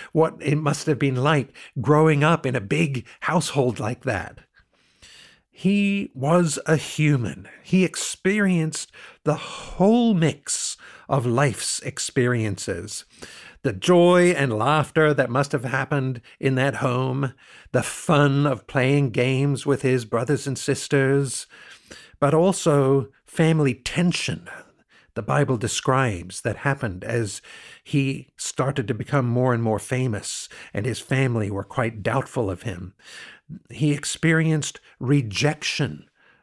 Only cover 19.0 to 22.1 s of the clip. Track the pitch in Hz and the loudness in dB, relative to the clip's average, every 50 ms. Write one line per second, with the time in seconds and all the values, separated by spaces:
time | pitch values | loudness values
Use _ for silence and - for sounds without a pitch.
19 | 143 131 101 123 123 127 131 131 139 143 143 127 - 147 139 127 - 135 127 131 | 2 2 2 0 0 2 2 2 2 0 0 0 0 0 0 0 2 2 2 0
20 | 113 107 - 113 113 - 147 127 - 139 131 - - - 135 127 - - - 139 | 0 -2 -2 -2 0 0 -2 -2 -2 -4 -6 -4 -2 -4 -4 -4 -2 0 0 2
21 | 135 131 139 139 139 131 - - - - - - - - - - _ _ - - | 2 4 2 2 0 -2 -4 -8 -10 -12 -18 -20 -20 -20 -20 -20 _ _ -20 -20
22 | - - | -20 -20